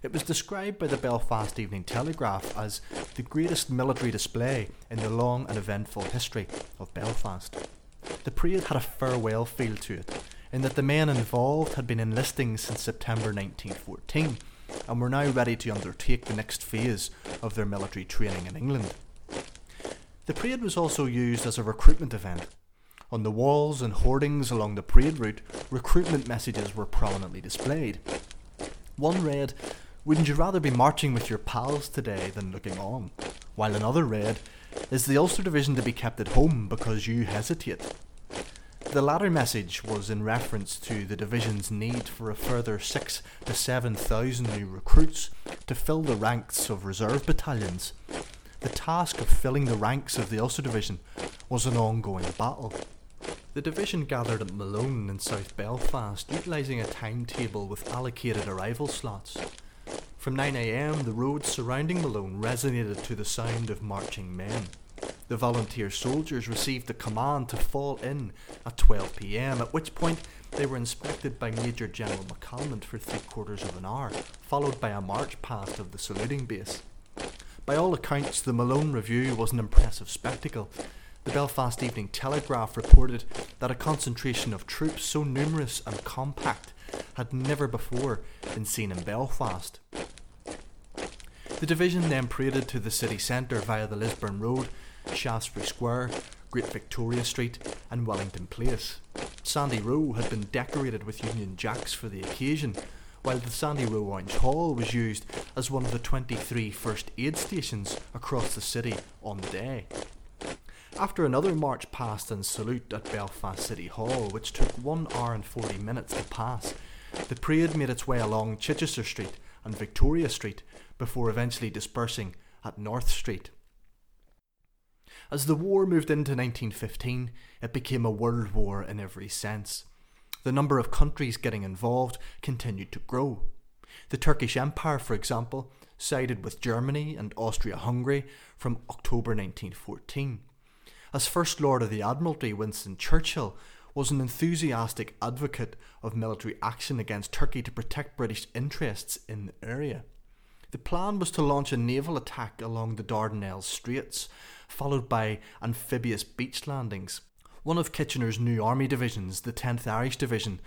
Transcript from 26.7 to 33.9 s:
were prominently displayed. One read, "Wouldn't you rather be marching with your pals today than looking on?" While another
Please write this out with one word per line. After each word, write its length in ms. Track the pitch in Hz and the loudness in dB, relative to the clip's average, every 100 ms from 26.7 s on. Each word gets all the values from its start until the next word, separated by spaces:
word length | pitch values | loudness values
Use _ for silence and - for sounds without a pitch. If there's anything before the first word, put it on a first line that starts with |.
were 120 | 98 101 | -4 2
prominently 560 | - 107 98 95 92 | 4 4 2 -4 -8
displayed. 560 | 90 - 131 156 127 101 - - - - - - - - - - | -8 -4 -2 0 -2 -6 -8 -8 -8 -16 -18 -14 -12 -12 -14 0
One 260 | 151 180 | 2 4
read, 300 | 160 143 135 - - - - - 147 | 2 0 -2 -4 -10 -12 -14 -10 4
"Wouldn't 220 | 156 151 | 6 6
you 60 | |
rather 240 | 143 175 190 | 6 6 6
be 120 | 147 | 4
marching 420 | 123 135 151 147 | 6 6 6 2
with 160 | 120 117 | 2 0
your 100 | 107 | -2
pals 520 | - 120 127 143 139 | -2 -2 0 -2 -2
today 400 | - 120 98 92 | -4 -2 -2 -4
than 200 | 98 95 | -4 -6
looking 280 | 92 101 92 | -6 -6 -6
on?" 320 | 98 127 98 - - - - | -4 -6 -8 -8 -10 -10 -12
While 220 | - 110 104 | -2 0 2
another 280 | 107 | 4